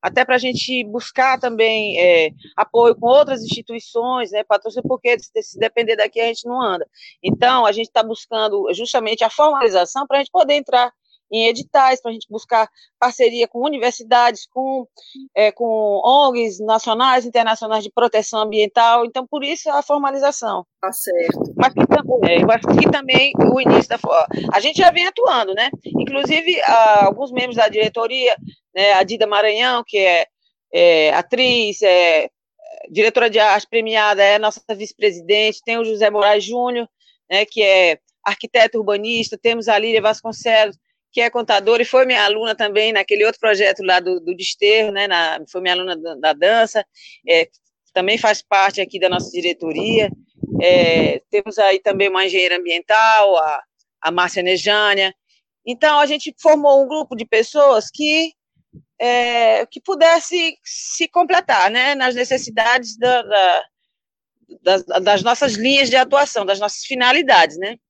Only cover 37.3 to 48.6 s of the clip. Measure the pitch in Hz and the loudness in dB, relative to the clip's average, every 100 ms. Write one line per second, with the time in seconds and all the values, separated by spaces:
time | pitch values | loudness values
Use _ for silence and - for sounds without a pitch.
37.3 | 185 208 - 202 190 180 156 _ _ - | -4 -2 0 2 4 4 0 _ _ -8
38.3 | - 233 240 226 233 202 208 214 233 226 | -8 -4 2 2 0 -4 -4 -4 -6 -6
39.3 | 208 233 233 214 208 220 220 208 214 226 | -4 -4 -2 0 0 0 0 0 -2 -8
40.3 | 220 240 220 214 190 _ _ _ - 233 | -8 0 2 2 -4 _ _ _ -4 -2
41.3 | 240 226 208 196 233 240 254 262 240 202 | -2 -2 -2 2 0 2 2 2 2 0
42.3 | 214 226 214 214 202 220 214 190 208 214 | -2 -4 -4 -2 0 0 -2 -2 0 0
43.3 | 220 220 202 202 - 185 180 180 180 165 | 0 -2 2 0 0 0 0 0 -6 -6
44.3 | 175 190 - 202 220 214 196 202 175 165 | -8 -8 -2 2 2 2 -2 -2 0 -2
45.3 | 160 160 185 180 180 185 170 165 147 156 | -4 -10 -6 -4 -4 -4 -8 -10 -4 -2
46.3 | 147 180 226 226 220 202 _ - - - | 2 2 2 2 -2 -6 _ -20 -20 0
47.3 | 165 - _ _ _ _ - 185 220 220 | 2 0 _ _ _ _ -4 -2 0 0
48.3 | 208 - 196 | -2 -2 0